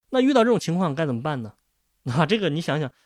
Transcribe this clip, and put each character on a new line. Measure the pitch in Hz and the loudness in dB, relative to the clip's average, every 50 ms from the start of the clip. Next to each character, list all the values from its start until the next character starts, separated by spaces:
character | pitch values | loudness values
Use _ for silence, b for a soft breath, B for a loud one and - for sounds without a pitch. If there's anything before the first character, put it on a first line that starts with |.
| _ - | _ -4
那 | - 254 | 0 2
遇 | 254 277 285 | 2 4 4
到 | 247 220 | 4 4
这 | 247 | 4
种 | 233 180 | 2 0
情 | - - 165 | 0 -2 -2
况 | 180 190 160 135 | 0 0 -2 -2
该 | 151 165 | -2 -2
怎 | 147 123 | -2 -2
么 | 117 131 | -4 -4
办 | 156 147 131 | -4 -6 -6
呢？ | 113 104 - _ _ _ _ _ _ | -8 -10 -14 _ _ _ _ _ _
<laughs> | _ _ _ - 135 | _ _ _ -8 -4
啊， | 117 156 165 | 0 0 0
这 | 151 220 220 | 2 0 0
个 | 196 165 | 0 -2
你 | 143 165 | -2 -2
想 | 165 - 139 151 | -2 -2 -2 -2
想， | 151 123 b b b | -2 -6 b b b